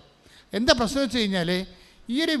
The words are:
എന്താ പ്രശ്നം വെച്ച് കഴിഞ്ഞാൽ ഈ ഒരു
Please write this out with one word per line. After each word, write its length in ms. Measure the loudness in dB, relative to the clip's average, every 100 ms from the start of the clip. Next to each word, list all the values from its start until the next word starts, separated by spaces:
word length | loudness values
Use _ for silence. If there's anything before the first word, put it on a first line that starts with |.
| -16 _ -20 -20 -8
എന്താ 200 | -2 2 2
പ്രശ്നം 240 | 2 0
വെച്ച് 140 | -2 0
കഴിഞ്ഞാൽ 480 | 0 0 0 -2 -4 -14 -20 -20 -6
ഈ 80 | -2
ഒരു 100 | 0 2